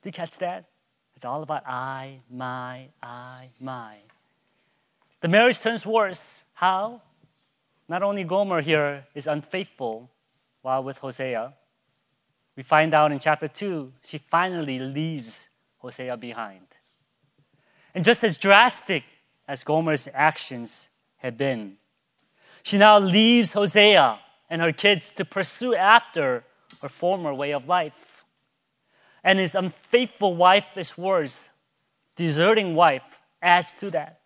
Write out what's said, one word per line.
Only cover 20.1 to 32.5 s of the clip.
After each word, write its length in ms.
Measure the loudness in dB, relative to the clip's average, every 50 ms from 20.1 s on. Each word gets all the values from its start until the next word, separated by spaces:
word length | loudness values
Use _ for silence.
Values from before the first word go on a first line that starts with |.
| -4
actions 720 | 0 0 0 0 -2 -12 -12 -12 -12 -12 -14 -14 -18 -20 _ _ _ _ _ _
had 200 | _ -10 -10 -6
been, 420 | -4 -4 -4 -4 -6 -8 -14 -18 _ _ _ _ _ _ _ _ _ _ _ _ _ _ _ -20 _ _
she 160 | -2 4 6
now 220 | 8 8 8 8
leaves 540 | 6 4 4 4 6 6 6 4 2 2 0
Hosea 680 | -2 -2 2 4 6 6 8 8 6 6 4 2 -4 -12 _ _ _ _ _
and 140 | -6 -2 -2
her 100 | -2 -2
kids 400 | 2 2 2 2 2 -4 -12 -10
to 100 | -10 -10
pursue 500 | -6 -4 -6 -6 -6 -6 -6 -4 -2 -2
after 720 | 0 4 6 6 6 4 0 -6 -4 -2 -2 -2 -4 -8 _ _ _ _ _ -20 _
her 80 | -16 -16
former 460 | -12 -6 -2 -2 -2 -2 -4 -6 -6
way 160 | -4 -6 -4
of 160 | -4 -6 -2
life. 580 | -2 -2 -2 -2 -4 -10 -18 -20 -20 -20 -20 _ _ _ _ _ _ _ _ _ _ _ _ _ _ _ _ _ _ _ _ _
And 160 | 2 2 2
his 160 | 2 0 -2
unfaithful 800 | -2 -4 -4 -6 -10 _ 0 0 0 0 0 -6 -4 -2 -2 0
wife 420 | 4 4 6 4 4 2 -4 -12 -10
is 180 | -10 -10 -10
worse. 520 | -8 -4 -2 -2 -2 -2 -4 -8 -14 -18 _ _ _ _ _ _ _ _ _ _ _ _ _ _
Deserting 600 | -4 -2 -2 0 2 4 4